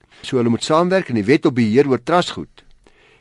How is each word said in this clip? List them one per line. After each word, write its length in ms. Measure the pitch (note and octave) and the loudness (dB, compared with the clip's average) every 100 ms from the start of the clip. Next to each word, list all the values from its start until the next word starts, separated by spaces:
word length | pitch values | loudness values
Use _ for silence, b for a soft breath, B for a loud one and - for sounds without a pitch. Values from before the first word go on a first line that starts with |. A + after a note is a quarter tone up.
| b b - | b b -6
So, 140 | B2+ | -2
hulle 100 | A#2 | 0
moet 160 | A2+ - | -2 0
saamwerk, 460 | D#3 F3+ F#3+ - | 0 2 -2 -2
en 80 | A#2 | -4
die 80 | G2 | 2
wet 180 | D#3+ E3 | 2 2
op 80 | B2 | 0
beheer 280 | A2 A#2 C#3+ | 0 2 2
oor 140 | B2 | 0
trustgoed 600 | - F3 E3+ - D2 _ _ - b b b b | 0 -2 -2 -8 -14 _ _ -20 b b b b